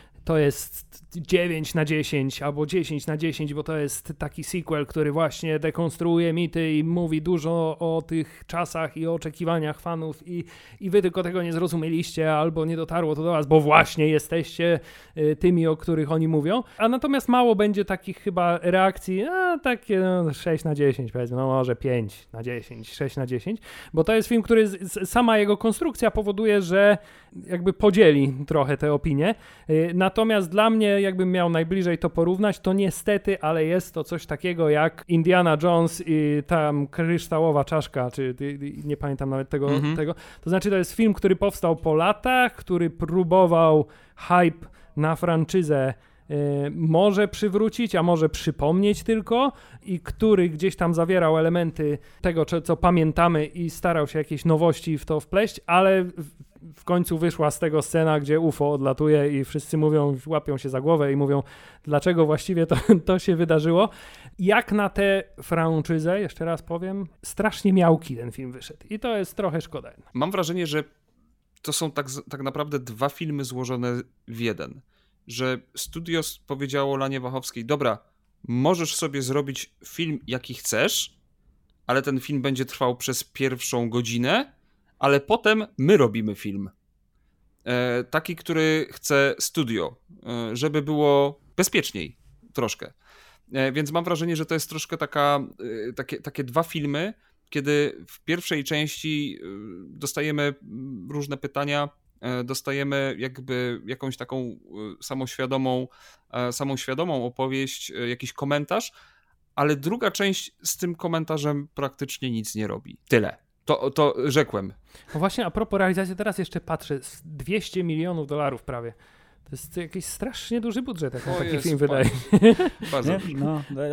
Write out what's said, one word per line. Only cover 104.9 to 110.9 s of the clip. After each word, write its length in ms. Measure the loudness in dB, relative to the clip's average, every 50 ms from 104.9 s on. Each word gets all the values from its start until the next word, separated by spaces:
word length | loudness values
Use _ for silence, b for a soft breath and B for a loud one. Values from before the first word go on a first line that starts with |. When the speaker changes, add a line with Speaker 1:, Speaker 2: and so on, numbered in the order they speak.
| -14 -14
Speaker 2:
e, 40 | -12
samoświadomą, 840 | -10 -8 -6 -6 -8 -6 -6 -6 -4 -2 -2 -2 0 -2 -2 -4 -6 b b b b b b b b
e, 200 | -6 -4 -4 -4
samoświadomą 760 | -4 -4 -4 -4 -4 -6 -6 -6 -4 -4 -2 -2 -2 -4 -4
opowieść, 640 | -4 -4 -4 -4 -4 -2 -4 -4 -6 -8 -10 -12 -12
e, 160 | -8 -6 -6 -6
jakiś 240 | -6 -6 -8 -12 -10
komentarz, 580 | -6 -4 -2 -2 -2 -2 -2 -4 -4 -4 -6 b b b b b b b b b b _ _ -4
ale 200 | -2 0 0 0
druga 360 | 0 -2 -4 -4 -2 -2 -2
część 440 | -2 0 0 0 0 -2 -6 -12 _ _ -8
z 140 | -8 -6 -4
tym 180 | -4 -6